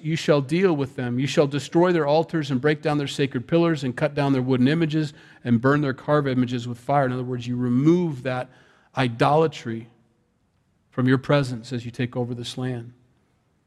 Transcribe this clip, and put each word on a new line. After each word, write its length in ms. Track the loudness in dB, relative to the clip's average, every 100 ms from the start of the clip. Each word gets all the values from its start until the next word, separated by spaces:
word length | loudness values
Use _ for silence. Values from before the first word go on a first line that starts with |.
you 120 | -4
shall 240 | -2 2 2
deal 340 | 2 2 2
with 220 | 2 -4
them. 240 | -6 -6 -4
You 60 |
shall 220 | 0 2 0
destroy 440 | -2 0 2 4
their 140 | 2
altars 460 | 2 0 0 -4 -2
and 100 | 0
break 200 | 0 0
down 180 | -2 -2
their 80 | -2
sacred 400 | -4 -4 -4 0
pillars 360 | 2 2 0
and 120 | -4
cut 180 | -2 -2
down 180 | 0 0
their 100 | 2
wooden 260 | 2 2 4
images 440 | 2 0 -2 -4 -8 -20 -10
and 160 | 0 2
burn 220 | 4 2
their 140 | 0
carved 320 | -4 0 0 2
images 400 | 0 0 -2 -6
with 100 | -8
fire." 300 | -2 0 0
In 40 |
other 120 | -2
words, 240 | -6 -8 -6
you 100 | -4
remove 680 | 0 2 4 4 0 -4
that 280 | -6 -6 -8 _ _ _ _
idolatry 920 | -4 -2 2 2 4 2 -2 -10 -10 -12 _ _ _ _ _ _ _ _ _ _
from 160 | -2 2
your 100 | 2
presence 560 | 2 2 0 -6 -8
as 100 | -10
you 80 | -8
take 240 | -6 -4
over 200 | -4 -6
this 200 | -8 -10 -8
land. 360 | -6 -8 -12 -20 _ _ _ _ _ _